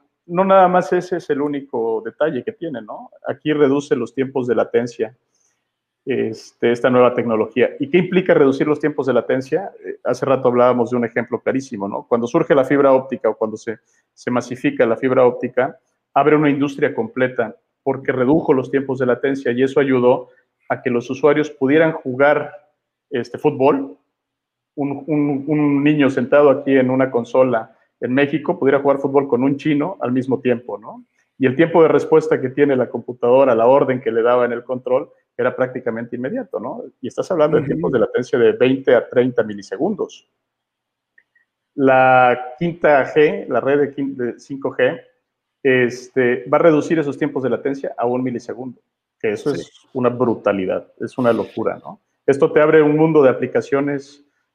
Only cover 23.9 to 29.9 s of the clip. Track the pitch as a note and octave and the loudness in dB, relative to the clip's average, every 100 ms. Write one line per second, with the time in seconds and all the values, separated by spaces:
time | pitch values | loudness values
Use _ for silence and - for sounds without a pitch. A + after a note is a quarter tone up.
23.9 | - _ _ _ _ _ _ _ - C#3+ | -14 _ _ _ _ _ _ _ -8 -8
24.9 | C#3 - D3+ D3 C3+ C3+ D3+ D3 C#3+ C#3+ | -8 -4 -2 0 -2 -2 0 0 2 2
25.9 | D3+ C3 C3+ A#2+ C#3+ D3 C3 - C3+ B2+ | 2 2 0 2 4 6 4 2 2 2
26.9 | C3 C3 A#2+ A#2 C3 C3 A2+ A2+ _ _ | 0 0 -2 0 2 2 0 -4 _ _
27.9 | _ A#2+ C3 C#3+ D3+ - F#3 C3 C#3+ C#3 | _ -4 0 0 -2 -4 -2 0 2 2
28.9 | C#3 C#3+ C#3 C#3 A#2+ C3+ C3+ D#3 D3 F3 | 0 0 0 0 0 0 -2 -2 -2 -2